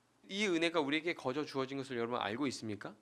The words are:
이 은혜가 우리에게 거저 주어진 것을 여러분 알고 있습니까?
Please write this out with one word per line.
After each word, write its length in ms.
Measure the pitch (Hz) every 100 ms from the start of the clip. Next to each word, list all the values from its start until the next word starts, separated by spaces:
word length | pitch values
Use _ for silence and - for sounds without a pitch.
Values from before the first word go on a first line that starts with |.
| _ _ -
이 180 | 196 214
은혜가 340 | 165 165 170
우리에게 340 | 139 156 165
거저 300 | - 127 135
주어진 340 | 143 135 131 139
것을 180 | 127 120
여러분 220 | 117 120
알고 260 | 101 120 143
있습니까? 460 | - 113 104 160 208